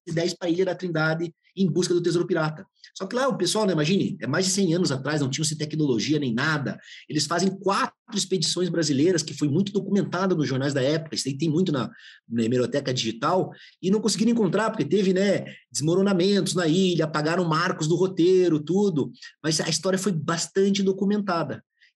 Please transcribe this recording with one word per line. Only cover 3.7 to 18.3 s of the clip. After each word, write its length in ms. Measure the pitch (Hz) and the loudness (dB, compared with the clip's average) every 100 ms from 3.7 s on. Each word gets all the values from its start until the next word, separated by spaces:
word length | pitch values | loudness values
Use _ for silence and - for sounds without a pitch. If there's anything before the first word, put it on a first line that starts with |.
imagine, 440 | 156 151 196 101 - | 2 2 2 0 -4
é 60 | 120 | -4
mais 180 | 160 | -2
de 80 | 185 | 0
cem 200 | 202 185 | 0 2
anos 180 | 170 156 | 2 0
atrás, 280 | 135 143 151 | -2 -2 -2
não 80 | 131 | -2
tinha-se 280 | 147 156 151 | -2 -4 -4
tecnologia 640 | 147 156 147 110 110 151 | -6 -2 0 0 0 0
nem 120 | 131 | 0
nada. 460 | 113 151 147 113 92 - - - | -2 0 -2 -4 -8 -14 -20 -6
Eles 180 | 147 - | -4 -2
fazem 240 | 170 190 | 0 0
quatro 440 | 190 196 208 269 _ - | 0 -2 0 -2 _ -10
expedições 540 | 208 - 185 - 175 180 | -6 -2 -2 -2 -2 -2
brasileiras, 540 | 165 151 135 170 170 | 0 0 2 2 2
que 120 | - | -2
foi 140 | - 147 | -2 0
muito 240 | 160 202 | 0 0
documentada 600 | 196 180 196 135 175 190 | -2 0 -2 0 -2 0
nos 120 | 175 131 | 0 0
jornais 260 | 131 139 | 0 -2
da 100 | 135 | 0
época, 340 | 131 160 - - | 0 0 -4 -6
isso 120 | 135 | -6
aí 80 | 139 | -2
tem 140 | 165 | 0
muito 220 | 151 180 | 0 0
na, 180 | 139 104 - - - - | 0 -4 -8 -20 -20 -6
na 160 | 117 | -2
hemeroteca 500 | 113 127 120 139 135 | 0 0 0 -2 -2
digital, 560 | 127 113 113 147 185 - - - - | -4 -4 -2 0 0 -2 -8 -20 -6
e 80 | 180 | 0
não 100 | 214 | 0
conseguiram 320 | 220 190 226 | 2 2 2
encontrar, 380 | 233 185 190 220 | 2 2 0 -2
porque 140 | 214 | -2
teve, 280 | 135 196 190 | 0 2 2
né, 320 | 185 202 165 - - _ | 2 2 0 -2 -16 _
desmoronamentos 840 | - 156 185 202 185 190 202 160 | -4 0 2 2 4 4 2 2
na 140 | 170 165 | 0 2
ilha, 380 | 175 190 165 156 | 4 2 2 0
apagaram 380 | 156 151 180 | 0 0 0
marcos 440 | 165 156 180 - 156 | 2 0 0 -2 0
do 80 | 175 | 2
roteiro, 640 | 185 151 175 | 0 2 4